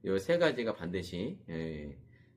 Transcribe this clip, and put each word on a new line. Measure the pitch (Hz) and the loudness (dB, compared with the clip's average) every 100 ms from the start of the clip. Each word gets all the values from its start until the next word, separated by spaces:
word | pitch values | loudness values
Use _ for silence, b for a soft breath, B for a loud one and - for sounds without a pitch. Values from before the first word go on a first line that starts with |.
| 95 | 2
요 | 95 | 0
세 | - 175 | 4 4
가지가 | 165 123 113 | 4 4 -2
반드시, | - 85 90 87 90 113 196 - | -2 -2 -2 -4 -4 -4 -6 -8
예, | 82 80 76 73 71 b b b | -4 -4 -6 -8 -12 b b b